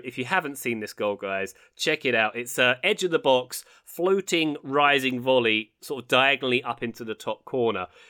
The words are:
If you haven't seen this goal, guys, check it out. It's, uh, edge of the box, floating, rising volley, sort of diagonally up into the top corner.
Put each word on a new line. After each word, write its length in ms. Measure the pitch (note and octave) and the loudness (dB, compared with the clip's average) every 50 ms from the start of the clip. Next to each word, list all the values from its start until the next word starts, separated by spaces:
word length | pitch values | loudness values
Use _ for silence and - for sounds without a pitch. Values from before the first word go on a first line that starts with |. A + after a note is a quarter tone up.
| A#2+ | -2
If 140 | B2+ - - | -6 -8 -8
you 60 | B2 | -4
haven't 340 | B2 F#3+ F#3 E3 C#3 C#3+ - | 0 0 -2 -2 -2 -8 -6
seen 220 | - B2+ A#2 A2 | -6 -6 -4 -4
this 120 | G#2+ G2+ - | -6 -10 -6
goal, 220 | - G#2+ G#2 G2+ | -4 -2 -2 -2
guys, 400 | G2 - G2 G2 F#2+ G2 F#2+ - _ _ _ _ | -4 -4 -6 -4 -4 -4 -6 -8 _ _ _ _
check 300 | - - D#3 D#3 D3+ - | -6 -2 -2 -2 0 0
it 80 | C3 A#2 | 0 2
out. 220 | A2+ A2 G#2+ - | 2 2 0 -2
It's, 240 | A#2 A#2+ A#2+ - - | -4 -10 -6 0 2
uh, 160 | B2+ B2 C3 B2+ - | 2 2 2 2 0
edge 200 | F#3 G#3 - F#3+ | -2 -2 0 -2
of 60 | F3+ | 0
the 80 | E3 D3+ | 0 2
box, 480 | - C#3 C3 B2+ B2+ B2+ - - - _ - _ _ | 4 4 4 4 2 -2 -10 -14 -14 _ -20 _ _
floating, 720 | - - - E3+ F#3 F#3+ G3 F#3+ - F3+ E3+ D#3+ D3+ C#3+ - | -18 -8 -2 2 2 2 2 0 0 0 0 0 0 -2 -4
rising 580 | - C3+ C3+ D3 D3 C#3+ C#3+ C#3 C3 C3 B2+ B2 | -6 -2 0 2 4 4 4 4 2 0 -2 -2
volley, 520 | A#2+ C3 C3 B2+ A#2 A2+ A2 A2 A2 _ _ _ | 2 4 4 4 4 4 2 0 -2 _ _ _
sort 220 | - - D3 - A#2 | -12 -10 -10 -8 -4
of 40 | - | 2
diagonally 540 | C3+ B2+ C3 C#3 C#3 C3 C#3 C3 B2 B2 B2 | 2 4 4 4 2 2 0 0 0 0 0
up 200 | B2 A#2 - B2+ | -2 -6 -6 -6
into 200 | A#2 G#2+ - A#2+ | -8 -8 -8 -10
the 120 | A2 G#2+ | -10 -10
top 280 | - - B2 G#2+ - - | -8 -6 -8 -8 -8 -8
corner. 440 | - - C3 A#2+ A2+ G#2 F#2 F2+ - _ - - - | -6 -2 0 0 0 0 -2 -4 -8 _ -20 -20 -20